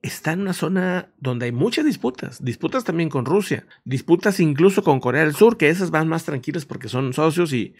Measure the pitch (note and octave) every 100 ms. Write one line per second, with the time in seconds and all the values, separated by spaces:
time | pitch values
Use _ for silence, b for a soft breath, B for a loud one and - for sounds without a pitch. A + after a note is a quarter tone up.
0 | - - - E3+ G3 F3 E3 F#3 F3+ F3+
1 | - _ C3 A#2+ A#2+ A#2+ F#3 A#3+ D4+ G#3
2 | A#3 - - - C3 A2+ E3 C4 A3+ E3
3 | D#3+ C#3+ A#2 F#3 G3 C#3+ - b - C3
4 | - E3+ G#3 F#3+ E3 C#3 F#3 G3 F#3 C#3
5 | B2+ B2+ D#3 D3 A3 A3+ D3 F3 F3+ D#3
6 | D#3+ E3 E3 C#3+ C3+ E3 C#3+ - - B2
7 | C3+ B2+ D#3 D#3+ E3+ C3 F#2+ b